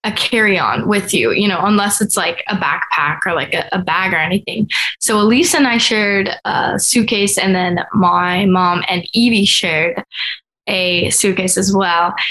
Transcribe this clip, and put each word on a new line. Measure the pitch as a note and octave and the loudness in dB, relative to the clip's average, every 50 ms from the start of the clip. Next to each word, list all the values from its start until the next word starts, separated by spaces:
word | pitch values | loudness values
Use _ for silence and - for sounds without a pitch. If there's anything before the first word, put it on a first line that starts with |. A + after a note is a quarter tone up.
| - | -6
a | G#3+ | -6
carry-on | G#3 - - - B3 A3+ A3 G#3 F#3+ F3 C#3 G#2+ A#2 - C#3+ | -4 -4 -4 -2 0 2 2 2 2 2 0 0 0 -2 0
with | - G#3 G3+ F#3 - - | 0 0 0 0 0 -2
you, | E3 A2+ A2+ | 0 2 2
you | - D3+ G#3 | 2 2 0
know, | G3+ F#3 E3+ E3+ | 0 0 0 2
unless | G3+ G#3+ G3+ G3+ G#3 G3+ - | 2 2 2 2 0 0 -2
it's, | G#3+ G3+ - | -2 -2 0
like, | B3+ B3 - E3+ - - | -2 -2 -2 -4 -6 -6
a | - G#3 | -6 -4
backpack | F#3 F3 C#3+ D3+ F3+ - - - - D3 D3 D#3 D#3 - | -2 -2 -2 -2 -2 -2 -4 -2 0 0 0 -2 -2 -4
or, | F#3+ E3+ | -2 -2
like, | D#3 C#3 C#3 - | -2 -2 -2 -4
a, | E3 - - - | -6 -4 -4 -4
a | F#3+ | -4
bag | F#3 D#3+ D#3+ F3+ F#3+ F#3 E3+ | -2 -2 -2 0 0 0 0
or | |
anything. | D#3+ D#3 E3+ F#3 G3+ - - - A3 G#3+ - - - - - - _ | 0 0 0 -2 -2 -2 -4 -4 -4 -4 -2 -2 -4 -4 -4 -6 _
So | - - A3 G#3 | -2 0 2 4
Elise | G#3 G#3+ A#3 B3+ F4 E4+ - | 4 4 4 4 2 2 2
and | D#4 C#4 | 2 2
I | B3 A#3 | 2 2
shared | A#3 - - A#3 G#3+ G#3 G3+ G3+ G3 G3 G3 - - _ | 2 0 0 0 2 2 2 2 0 0 -2 -4 -6 _
a | - D3+ - - - - G#3 | -4 -2 -2 -2 -2 -2 -2
suitcase, | - - - B3 A3 - A#3 G3+ G3+ G3+ G3 | -2 0 0 0 0 2 0 0 0 0 0
and | - - G3 F#3 | 0 0 0 2
then | F#3 F3+ F3+ F3 F3 - - - | 2 0 0 0 -2 -4 -2 0
my | - F#3 F3 F3 F3 F3+ F3+ F3+ F3+ G3+ | 2 2 4 2 2 0 0 0 2 2
mom | F#3+ F#3 F#3 F3+ F3 F3 F3+ - - | 2 4 4 2 2 0 0 -2 -2
and | F#3 F3+ F3 - - | -4 -4 -6 -4 0
Evie | A3+ A#3 A#3+ A3+ G3+ G3+ | 2 2 4 4 2 2
shared | G3 - - - F3 D#3+ D#3 D#3+ E3+ E3+ - - _ - - - - - - _ _ _ _ _ - | 2 2 0 0 0 0 2 0 0 -2 -4 -10 _ -10 -10 -8 -8 -8 -12 _ _ _ _ _ -4
a | G3+ F#3+ F3+ F3+ F3 F3 F3 - | -2 0 0 0 0 0 0 0
suitcase | - - - G3+ F#3 F#3+ F#3 F#3 - | 0 0 0 0 0 0 -2 -2 -2
as | F#3 G3 F#3+ G3 | 0 0 0 2
well. | G3 G3 F3+ E3+ E3+ F3 F3 - - - - | 2 2 2 2 2 2 0 0 -4 -6 -6